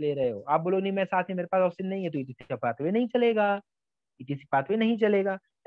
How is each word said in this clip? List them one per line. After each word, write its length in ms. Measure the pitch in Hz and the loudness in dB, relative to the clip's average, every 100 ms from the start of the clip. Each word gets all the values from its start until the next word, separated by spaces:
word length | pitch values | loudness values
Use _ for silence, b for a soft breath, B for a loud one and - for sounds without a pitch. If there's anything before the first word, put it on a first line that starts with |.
ले 120 | 147 | -2
रहे 160 | 139 127 | 0 0
हो। 120 | 101 | -2
आप 200 | 117 160 | 0 0
बोलो, 180 | 170 190 | 2 0
"नहीं, 120 | 196 | 0
मैं 140 | 190 190 | -2 0
सांस 200 | 185 180 | -2 -2
नहीं, 60 | 180 | -4
मेरे 120 | 170 | 0
पास 100 | 190 | 2
oxygen 280 | 180 175 190 | 2 0 -6
नहीं 140 | 190 | -4
है," 60 | 175 | -4
तो 100 | 151 | -4
ईटीसी 260 | 131 120 - | -8 -10 -10
का 100 | 127 | -4
pathway 360 | 120 117 151 | -4 -2 0
नहीं 160 | 220 247 | 0 0
चलेगा, 540 | 247 240 214 202 202 - _ _ _ _ - | 2 2 2 2 0 -6 _ _ _ _ -14
ईटीसी 240 | 131 139 - | -8 -8 -2
pathway 260 | 135 139 220 | 0 0 2
नहीं 200 | 220 226 | 2 2
चलेगा। 420 | 214 202 196 190 _ _ | 2 2 0 -4 _ _